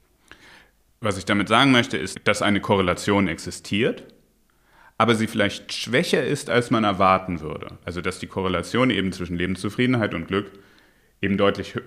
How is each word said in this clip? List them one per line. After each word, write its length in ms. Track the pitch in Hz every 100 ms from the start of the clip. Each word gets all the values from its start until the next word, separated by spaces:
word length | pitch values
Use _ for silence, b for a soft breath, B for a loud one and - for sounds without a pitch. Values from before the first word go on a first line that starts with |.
| _ _ b b b b b _ _ _
Was 160 | 110 98
ich 80 | -
damit 240 | 101 98
sagen 220 | 113 135
möchte, 260 | 123 117 92
ist, 220 | 92 -
dass 180 | - 104
eine 200 | 95 98
Korrelation 640 | - 101 90 85 - 101 95
existiert, 800 | 85 - - - 101 139 240 - - _ _ _ b b b b b
aber 180 | 110 110
sie 120 | 110
vielleicht 460 | 113 101 - -
schwächer 500 | - - 123 180 180
ist, 260 | 123 143 -
als 220 | 117 120
man 140 | 117 104
erwarten 560 | 95 95 92 92 85
würde. 360 | 78 76 - 90
Also 160 | - 87
dass 200 | 87 -
die 80 | 90
Korrelation 640 | - 92 87 85 117 127
eben 220 | 98 95
zwischen 240 | 90 87 85
Lebenszufriedenheit 800 | 90 95 107 110 123 127 101
und 160 | 85 82
Glück 240 | 95 107 - b b b b b b
eben 160 | 98 98
deutlich 380 | 101 98 92
hö-, 60 | -